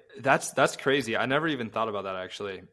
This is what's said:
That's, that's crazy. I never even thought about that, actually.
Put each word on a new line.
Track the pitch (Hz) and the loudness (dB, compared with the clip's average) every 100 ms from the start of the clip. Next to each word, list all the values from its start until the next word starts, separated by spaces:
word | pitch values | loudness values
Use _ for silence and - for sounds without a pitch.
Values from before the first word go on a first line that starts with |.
| _ 131 | _ -2
That's, | 131 156 - | 4 4 2
that's | - 147 - | 2 2 2
crazy. | 139 143 113 104 | 2 2 2 0
I | 120 | 2
never | 143 160 | 2 0
even | 135 107 | -2 -4
thought | 110 113 | -2 -2
about | 101 | -2
that, | 95 92 | -4 -6
actually. | 92 - 101 92 90 | -8 -8 -8 -8 -14